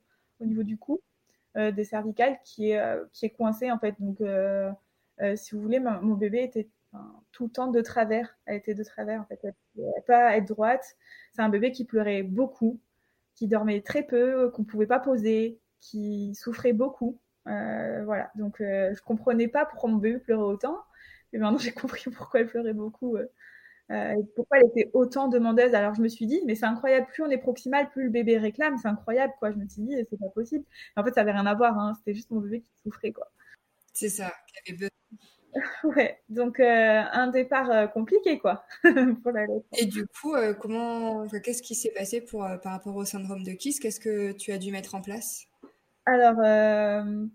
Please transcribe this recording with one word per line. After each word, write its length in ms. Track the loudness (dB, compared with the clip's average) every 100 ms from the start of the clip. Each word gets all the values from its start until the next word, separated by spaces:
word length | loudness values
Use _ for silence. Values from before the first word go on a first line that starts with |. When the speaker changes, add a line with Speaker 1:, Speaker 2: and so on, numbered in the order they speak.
| _ _ _ _
Speaker 1:
au 60 | -4
niveau 180 | -2
du 120 | -4 -6
cou, 220 | -6 -6 -6 _ _ _ _ -4
euh, 140 | -2
des 140 | -2
cervicales, 540 | -4 -4 -6 2 2 2
qui 260 | -10 -4 -2
est, 80 | 0
euh, 240 | 0 -4 -8
qui 140 | -6 -6
est 40 |
coincé, 400 | 0 -2 0 -2
en 80 | -2
fait. 160 | -2 -4
Donc, 200 | -6 -4
euh, 480 | -2 0 0 0 -2 -6 _ _ _ _
euh, 140 | -2 -2
si 180 | -6
vous 80 | -8
voulez, 160 | -2 0
ma, 220 | 0 0
mon 140 | 0
bébé 280 | 2 0 0
était, 260 | -2 -4 -8 _ _
enfin, 200 | -20 -20 -20 _
tout 140 | -10
le 60 | -8
temps 180 | -4 0
de 120 | 0
travers. 560 | 0 0 2 0 -2 _ -8
Elle 100 | -8
était 180 | -6
de 80 | -6
travers, 380 | -6 -8 -6 -6
en 60 | -8
fait. 120 | -10
Elle 100 | -10 -12 _ -10
pouvait 260 | -6 -6 6
pas 280 | 6 8 4
être 120 | 0
droite. 480 | 0 2 2 -2 _ _ -20 -18
C'est 80 | -2
un 80 | 2
bébé 200 | 4 2
qui 140 | -2
pleurait 400 | -2 0 0 0
beaucoup, 560 | -2 0 -2 2 0 0 _ _ _ _ _ _
qui 100 | 0
dormait 340 | 0 2 -2
très 200 | -2 -4
peu, 480 | 0 2 2 4 2
qu'on 140 | 0
pouvait 220 | -6 0 2
pas 100 | 2
poser, 600 | 2 0 2 2 0 -4 _ _
qui 540 | -12 -8 -6 -6 -6
souffrait 380 | -8 -10 -2 2
beaucoup. 480 | 2 0 -2 -6 -6 _ _ -8
Euh, 580 | -6 -4 -4 -4 -6
voilà. 260 | -4 -4 -6
Donc, 260 | -6 -8 -6
euh, 320 | -4 0 0
je 60 | -2
comprenais 460 | -4 -2 2 2 2
pas 160 | 2
pourquoi 240 | 0 -2 0
mon 60 | 2
bébé 220 | 2 0
pleurait 240 | 0 0
autant. 340 | 2 0 -2 -6 -10 _ -20 -20 _
Et 60 | -2
maintenant, 180 | 0 2
<laughs> 0 |
j'ai 140 | 0
compris 380 | -6 -8 -8 -10
pourquoi 300 | -12 -2 0
elle 60 | 2
pleurait 280 | -2 -4
beaucoup, 420 | -4 -6 -8 -4 -4
euh, 80 | -6 _ -20 -20 -20 _ _
euh, 220 | -4 -2
et 120 | -2 -2 -4
pourquoi 220 | 2 6
elle 80 | 6
était 240 | 6 2
autant 360 | 4 2 0 0
demandeuse. 460 | 2 4 4 6
Alors, 200 | 4 2
je 80 | 0
me 60 | -2
suis 180 | 0 -2
dit, « 160 | -2 0
Mais 80 | -2
c'est 100 | -2
incroyable, 400 | -2 2 2 2
plus 160 | -4
on 80 | -2
est 80 | 0
proximal, 500 | -2 -4 -2 0 0
plus 140 | -2
le 60 | -2
bébé 260 | 0 2 2
réclame. » 380 | 2 0 -2 0
C'est 60 | -2
incroyable, 440 | -4 -2 0 0 -2
quoi. 120 | -4
Je 40 | -4
me 100 | -8
suis 140 | -8
dit, « 120 | -6 -4 -4
C'est 80 | -6
pas 100 | -8
possible. » 360 | -6 -4 -6 -8 -18 -10 -4
En 80 |
fait, 100 | 0
ça 80 | 2
avait 100 | 2
rien 140 | 2 0
à 80 |
voir, 240 | 4 2 2
hein. 160 | -2 -6
C'était 160 | -6
juste 160 | -8 -6
mon 100 | -6
bébé 200 | -4 -8
qui 100 | -10 _
souffrait, 280 | -14 -8 -8
quoi. 180 | -8 -14 _ _ -20 _ _ _
Speaker 2:
C'est 160 | -6 -6
ça, 220 | -4 -8 -10 _
qui 220 | -20 -16
avait 60 | -8
besoin. 120 | -10 -10 _ -20 _ _ _
Speaker 1:
<laughs> 320 | -6 -6 -2
Ouais, 360 | 0 2 2 0 _
donc, 320 | -4 -4 4
euh, 420 | 6 6 6 4 2
un 160 | 0 2
départ, 420 | 2 2 0 2
euh, 160 | 2 2
compliqué, 520 | -2 2 4 4 2
quoi, 260 | 0 -2 -6 4
<laughs> 400 | 6 6 2 0
pour 100 | -2
la 140 | -2 -2 -4 -6 -2
Speaker 2:
Et 80 | -2
du 200 | -2 -8
coup, 280 | -8 -2
euh, 180 | 0 0
comment, 640 | -2 -4 -4 -4 -4 -4 -4
enfin, 180 | -6 -8
qu'est-ce 220 | -6 -8
qui 120 | -6
s'est 180 | -6 -4 -4
passé 240 | -6 -6
pour, 240 | -6 -8
euh, 140 | -6 -6
par 140 | -8
rapport 220 | -10 -8
au 100 | -8 -6
syndrome 360 | -8 -8 -8
de 100 | -8
Kiss ? 280 | -8 -6 -4
Qu'est-ce 200 | -6 -6
que 320 | -4 -2 -4
tu 200 | -6 -8
as 60 | -8
dû 120 | -6
mettre 220 | -8 -10
en 60 | -12
place ? 460 | -10 -10 -10 -12 -16 _ -20 _ _ _ 2
Speaker 1:
Alors, 320 | 6 6 6
euh, 880 | 4 6 6 4 2 -2 -4 -6 -8